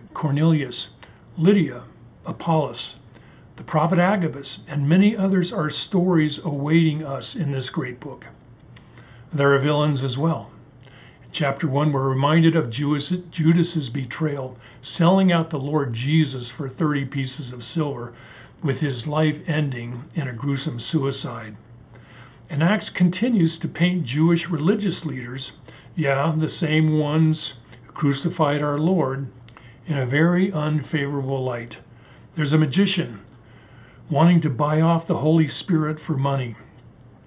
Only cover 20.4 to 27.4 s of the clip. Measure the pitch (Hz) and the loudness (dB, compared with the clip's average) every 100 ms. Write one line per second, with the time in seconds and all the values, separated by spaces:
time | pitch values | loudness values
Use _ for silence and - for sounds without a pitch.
20.4 | 139 139 160 120 - 160 135 127 131 117 | -4 -2 -4 -4 -2 0 0 -2 -4 -8
21.4 | 110 104 - - - - - - - - | -14 -18 -20 -20 -20 -20 -20 -20 -20 -20
22.4 | - 147 165 208 - - 175 - 254 226 | -8 0 2 2 -2 2 2 2 0 2
23.4 | 165 - - - 175 180 123 139 165 170 | 2 0 -6 0 0 0 -2 2 4 2
24.4 | - 156 160 202 196 - 156 127 120 135 | 0 -2 0 0 0 -2 -4 -8 -10 -10
25.4 | - - - - - - 139 135 160 156 | -12 -14 -20 -20 -10 -2 0 2 0 0
26.4 | 156 - 151 156 156 156 147 156 156 156 | 0 0 2 4 4 2 2 2 2 2